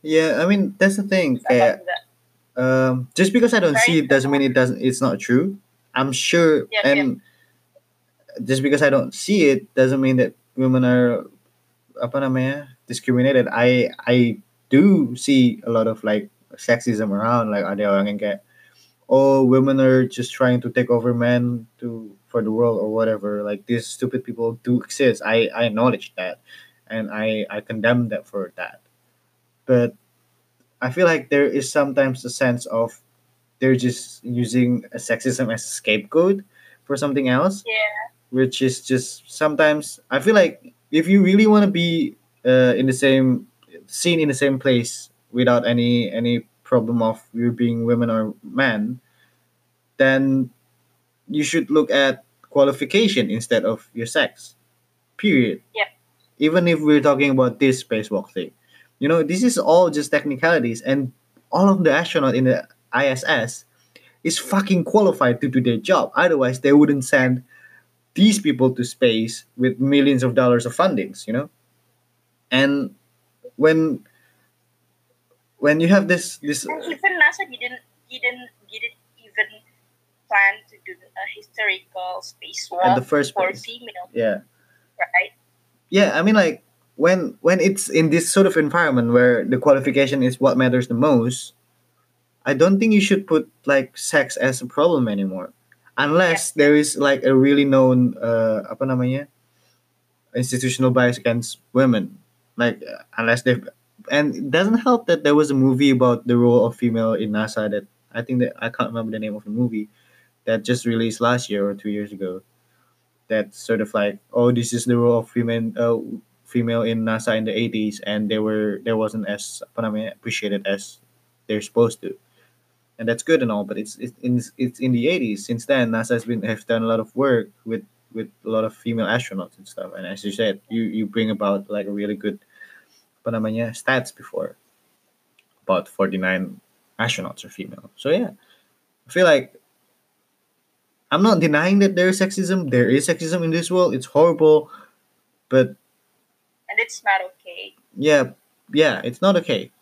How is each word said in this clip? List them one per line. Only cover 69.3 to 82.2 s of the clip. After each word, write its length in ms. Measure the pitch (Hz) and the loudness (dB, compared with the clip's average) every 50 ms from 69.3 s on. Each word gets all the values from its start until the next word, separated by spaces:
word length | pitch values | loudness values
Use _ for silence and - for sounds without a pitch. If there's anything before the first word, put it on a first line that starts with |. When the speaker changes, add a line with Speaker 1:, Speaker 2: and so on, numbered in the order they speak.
| - - - _ _ - | -8 -14 -18 _ _ -2
Speaker 1:
with 220 | 123 127 104 113 | -2 -2 0 0
millions 420 | 131 135 143 143 135 143 139 127 | 0 2 4 4 4 4 2 2
of 140 | 127 127 113 | 0 0 2
dollars 320 | 135 127 123 123 120 120 120 | 2 4 4 2 2 0 -4
of 80 | 120 | -2
fundings, 500 | - 170 190 156 113 87 - - - - | 0 0 0 0 -2 -6 -6 -10 -16 -10
you 80 | - 110 | -6 -6
know? 160 | 127 147 - _ _ _ _ _ _ _ _ _ _ _ _ _ _ _ _ _ _ _ _ | -6 -6 -8 _ _ _ _ _ _ _ _ _ _ _ _ _ _ _ _ _ _ _ _
And 420 | 123 131 139 139 143 139 139 - - _ _ _ _ _ _ _ _ _ _ - _ | 0 2 2 2 0 -2 -4 -8 -12 _ _ _ _ _ _ _ _ _ _ -20 _
when, 500 | - 151 156 160 160 160 160 131 - - _ _ _ _ _ _ _ _ _ _ _ _ _ _ _ _ _ _ _ _ _ _ _ _ _ _ _ _ _ _ _ | 2 2 2 4 4 0 0 -2 -6 -10 _ _ _ _ _ _ _ _ _ _ _ _ _ _ _ _ _ _ _ _ _ _ _ _ _ _ _ _ _ _ _
when 220 | - 147 151 160 | 0 2 2 2
you 80 | 165 170 | 4 4
have 200 | 196 196 190 - | 4 4 4 2
this, 300 | 180 170 - - - - | 0 -2 -2 -8 -14 -10
this 280 | - 143 147 139 - | -8 -6 -6 -6 -6
Speaker 2:
And 180 | - 320 - - | -8 -10 -8 -8
even 340 | 349 330 - - 392 370 349 | -10 -10 -4 -4 -2 0 2
nasa 320 | 302 302 311 - 294 277 | 2 0 0 -2 -10 -10
didn't, 320 | 254 247 247 247 254 247 _ _ _ _ _ | -10 -14 -12 -12 -12 -14 _ _ _ _ _
didn't, 440 | _ 262 254 247 247 247 247 247 240 _ _ 208 _ | _ -18 -8 -6 -6 -6 -8 -18 -20 _ _ _ _
didn't 300 | 214 220 233 233 _ _ _ _ _ _ | -16 -12 -12 -14 _ _ _ _ _ _
even 320 | 226 _ _ 214 214 - - 214 _ _ _ _ _ _ _ _ _ _ _ _ _ _ | _ _ _ -6 -6 -6 -8 -20 _ _ _ _ _ _ _ _ _ _ _ _ _ _
plan 320 | 220 202 196 196 196 214 _ _ | 0 0 2 0 0 -4 _ _
to 60 | _ _ _ | _ _ _
do 80 | 190 185 | -20 -20
a 320 | _ _ _ _ 190 190 202 - | _ _ _ _ -14 -14 -14 -14
historical 880 | 208 208 _ _ - 220 202 190 190 _ _ _ 185 180 180 185 185 | -18 -20 _ _ -8 -6 -6 -6 -6 _ _ _ -12 -10 -10 -12 -12